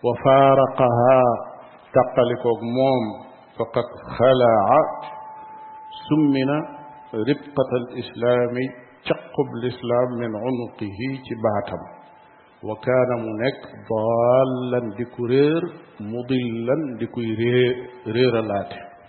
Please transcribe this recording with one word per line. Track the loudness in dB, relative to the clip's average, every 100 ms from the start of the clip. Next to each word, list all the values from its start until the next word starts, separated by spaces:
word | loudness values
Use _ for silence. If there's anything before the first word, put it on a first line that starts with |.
"وفارقها"، | -2 0 6 6 8 6 4 2 2 4 6 6 4 0 -6 -18 -20 -20 0
tàqalikoog | 2 2 2 0 0 -2 -2
moom, | -2 0 2 2 -2 -8 -18 -20 -20
"فقد | -8 -4 -2 -4 -8 -16 2
خلع"، | 4 6 6 4 6 4 4 -4 -12 -16 -16 -18 -18 -20 -20 -20 -20 -20
summi | -2 2 2 2 0
na, | -2 -4 -14 -20 -20 -12
"ربقة | -6 -2 -2 -4 -4 -2
الإسلام"، | -2 -6 -12 -12 -4 0 2 0 -4 -6 -10 -20 _
caqub | -6 -6 -6 -6 -4
lislaam, | -4 -8 -6 -2 0 0
"من | -4 -8 -6
عنقه"، | -6 -6 -8 -10 -12 -8 -10 -10
ci | -10 -4
baatam. | -2 -2 -6 -12 -14 -20 -20 -20 -20 _ _ _
Wa | -12 -8
kaana, | 0 0 2 -2
mu | -6
nekk, | -4 -4 -6 -16 -20
daallan, | -6 -2 0 0 4 4 2 -2 -4 -4 -4
di | -8
ku | -10 -6 0
réer, | 2 2 2 -4 -12 -20 -16
mudillan, | -10 -10 -4 -2 -2 -6 -2 -2 -2 -8
di | -8
kuy | -6 -6 -2
rée-, | 2 2 2 0 -8 -14
réeralaate. | -6 0 2 2 0 -4 -6 -12 -18 -20